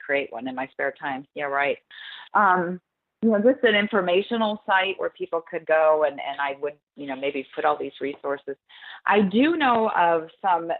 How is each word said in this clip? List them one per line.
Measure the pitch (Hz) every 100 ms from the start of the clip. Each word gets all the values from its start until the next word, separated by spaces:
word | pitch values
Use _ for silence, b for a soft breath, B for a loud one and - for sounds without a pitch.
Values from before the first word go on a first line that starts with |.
create | - 139 135
one | 117 131
in | 127
my | 135
spare | - 139 -
time. | 151 135 147 -
Yeah, |
right. | 143 139 143 - _ B B B B
Um, | 208 202 180 170 180 _ _ _ -
you | 226
know, | 208
just | 233 277
an | 226 208
informational | 208 208 180 180 202 233 214 208 -
site | 190 190 185
where | 170
people | - 185 165 -
could | 170 160
go | 156 156 156 147
and, |
and | 139 - 139
I | 143 139
would, | 147 147 _ -
you | 143
know, | 131
maybe | 139 143 131 -
put | 151
all | 151
these | 139 -
resources. | 139 - 143 139 - 139 _ B B B -
I | 202
do | 196 214 302 339
know | 262 233 220 -
of | 170 165 165 -
some | 196 170 170 -